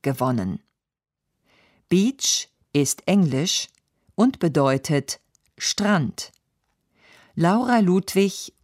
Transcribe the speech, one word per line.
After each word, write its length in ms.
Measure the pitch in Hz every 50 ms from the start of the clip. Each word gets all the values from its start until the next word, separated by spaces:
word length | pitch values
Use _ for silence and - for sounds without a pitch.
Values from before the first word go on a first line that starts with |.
| -
gewonnen. 580 | 139 135 - 127 131 123 113 92 95 92 107 - _ _ _ _ _ _ _ _ _ _ _ _ _ _ _ _ _ _ _ _ _ _ _ _ _
Beach 600 | 175 185 196 247 262 - - - - - - - _ _ _ _ -
ist 300 | 143 143 - - - -
Englisch 640 | - 185 202 180 147 127 131 160 185 - - - - _ _ _ _ _ _ _ _ _
und 240 | - 220 262 262 -
bedeutet 840 | - 170 135 147 139 135 135 139 - - 151 139 135 - - - _ _ _ _ _ _ _ -
Strand. 720 | - - - - 202 208 208 175 131 - - - - - _ _ _ _ _ _ _ _ _ _ _ _ _ _ _ _ - - - _ _
Laura 460 | - 165 170 196 233 247 247 247 233
Ludwig 720 | 208 180 180 190 185 - - 196 196 196 - - - - - _